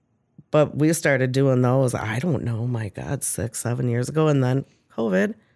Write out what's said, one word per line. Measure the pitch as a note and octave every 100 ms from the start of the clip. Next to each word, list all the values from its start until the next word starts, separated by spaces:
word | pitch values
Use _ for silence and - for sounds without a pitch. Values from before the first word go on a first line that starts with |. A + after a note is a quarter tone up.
| _ _ _ - -
but | D#3 C#3+ C3
we | D#3
started | E3 D#3 C3 C3
doing | C3 C#3 B2+
those, | B2 C3 C3
I | A#2 G#2+ A#2+
don't | F3+ F#3
know, | A#2+ A2+ A#2+
my | A#2+ G#2+
God, | - B1+ C3+
six, | - - A2+ -
seven | A#2 B2 B2+
years | A#2 B2
ago. | D3 D#3
And | C#3
then | B2+ C3+ - _ _
covid. | - A3+ F#3 G3+ A3+ _